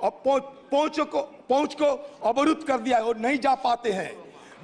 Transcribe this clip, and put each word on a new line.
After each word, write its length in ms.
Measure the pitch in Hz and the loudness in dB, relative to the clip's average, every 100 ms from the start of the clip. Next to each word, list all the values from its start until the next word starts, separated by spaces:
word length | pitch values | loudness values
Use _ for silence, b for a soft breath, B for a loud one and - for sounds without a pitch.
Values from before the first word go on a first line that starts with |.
अ, 60 | 190 | -4
पहुंच, 340 | - 262 277 | -2 0 0
पहुंच 560 | 269 - - 277 302 302 | -2 -14 -2 0 0 0
को, 220 | 294 294 | -2 -2
पहुंच 520 | - - - 269 294 | -6 -8 0 2 2
को 460 | - 294 269 - - | 2 0 0 -6 -4
अवरुद्ध 400 | 214 240 294 311 | 0 2 2 2
कर 140 | 311 262 | 0 -2
दिया 200 | 226 240 | 2 2
है 60 | |
और 140 | 220 220 | 2 0
नहीं 220 | 233 285 | 0 0
जा 160 | 269 254 | 2 2
पाते 360 | 247 233 233 | 0 0 -2
हैं। 420 | 190 147 - - B B B | -2 -4 -10 -18 B B B